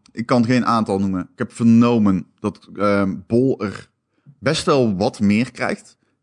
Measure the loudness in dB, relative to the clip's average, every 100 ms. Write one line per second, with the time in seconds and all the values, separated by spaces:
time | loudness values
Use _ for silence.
0 | _ -12 -2 0 2 0 0 0 0 -2
1 | -2 -4 -8 -10 -10 0 4 6 4 4
2 | 2 0 -4 _ -8 -8 -14 -4 -2 0
3 | -2 -6 -2 0 0 -2 -6 -10 -18 _
4 | _ _ -20 _ -4 -2 0 2 2 0
5 | -4 0 0 0 -2 -6 -8 -8 -12 _
6 | _ _